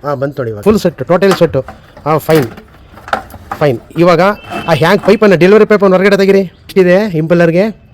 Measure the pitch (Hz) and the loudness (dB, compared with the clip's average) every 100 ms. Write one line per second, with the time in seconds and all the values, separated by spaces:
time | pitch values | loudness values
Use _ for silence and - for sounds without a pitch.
0 | 139 139 139 143 120 107 110 214 180 - | -6 -6 -6 -6 -10 -4 0 0 -2 -6
1 | - 175 196 175 165 135 - - - - | -2 0 0 2 0 -2 -6 -16 -20 -12
2 | 143 156 - 160 117 - - - - - | -4 -4 0 -2 -2 -10 -20 -20 -20 -20
3 | - - - - - - 151 117 - - | -10 -10 -10 -20 -16 -4 -4 -4 -8 0
4 | 175 165 190 208 - - - 156 160 196 | 2 2 0 -2 -10 -10 -4 0 0 0
5 | - 214 214 175 175 208 208 208 196 185 | 0 2 2 2 4 4 4 2 2 2
6 | 196 196 190 196 180 _ - 196 180 180 | 0 0 2 0 -2 _ -6 0 2 2
7 | 214 165 156 175 170 170 214 208 _ | 0 -4 -2 0 2 0 -2 -6 _